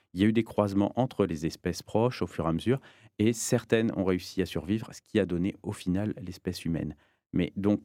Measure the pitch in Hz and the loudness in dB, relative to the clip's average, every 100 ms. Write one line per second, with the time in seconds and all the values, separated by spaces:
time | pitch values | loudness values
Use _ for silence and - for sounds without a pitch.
0 | _ 90 107 110 113 - 104 98 101 - | _ 2 4 4 2 0 2 2 2 2
1 | 107 - 92 80 82 - 87 - - 107 | 0 0 0 0 -4 -4 -4 -6 -2 0
2 | 123 - - - 80 82 110 135 - - | 0 0 -6 -2 -2 0 0 -2 -4 -20
3 | - - 107 120 - 120 - 113 113 - | -10 0 0 0 0 -2 2 2 2 0
4 | 92 92 - - 90 85 82 110 107 - | 2 0 -2 -4 -4 -4 -2 -2 -4 -14
5 | - 107 85 87 95 - - 98 92 90 | -2 0 2 0 -2 -4 -8 -4 -2 0
6 | 107 - 90 - 92 90 82 82 76 - | 0 -4 -8 -8 -6 -4 -4 -2 -4 -8
7 | _ _ _ - 87 101 98 104 | _ _ _ -2 -2 0 0 0